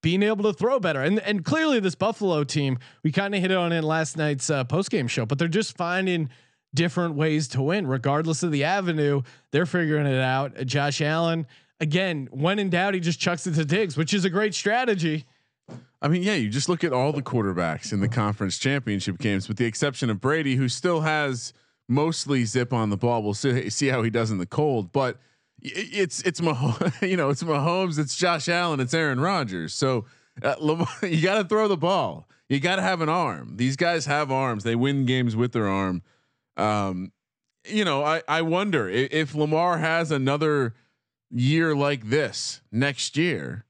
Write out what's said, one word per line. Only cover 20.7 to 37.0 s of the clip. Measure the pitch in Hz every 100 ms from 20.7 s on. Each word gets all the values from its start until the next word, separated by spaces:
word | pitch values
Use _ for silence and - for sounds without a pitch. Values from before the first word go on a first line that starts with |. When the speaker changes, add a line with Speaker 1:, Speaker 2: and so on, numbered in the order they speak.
| 123 185 170
Speaker 2:
has | 156 156 147 123 - - _ _ _
mostly | 127 156 160 139 139
zip | 117 117 123
on | 123 110
the | 101
ball. | 120 117
We'll | 104
see, | 101 139 127 95
see | - 139
how | 127
he | 113
does | 113 113
in | 104
the |
cold, | 90 - 151 123 92
but | 139 131 110 _ _ _ _
i-, | -
it's, | - 214 202 185 -
it's | 185 -
Mah-, | 165 139 135 117 185
<laughs> | -
you | 190 185
know, | 139
it's | 139
Mahomes, | 170 147 147 175 190 151
it's | 147 -
Josh | 180 170 139
Allen, | 170 175 147
it's | 127
Aaron | 165 156 127
Rodgers. | 160 196 123 92 80
So, | - 135 123 104 _ _ -
uh, | 131 135
Lamar, | 151 165 117
<laughs> | - 196
you | 160
gotta | 180 208
throw | 185 214 214
the | 185
ball. | 165 190 117 80 - _ _
You | 139
gotta | 170 190
have | 185 185
an | 156
arm. | 170 156 82 58 90
These | 127 135
guys | 170 170 139
have | 151 147
arms. | 135 131 110
They | 110
win | 117 131 143 127
games | 127 123 113
with | 120
their | 120 104
arm. | 98 95 90 - _ _ _ _ -
Um, | 107 104 98 92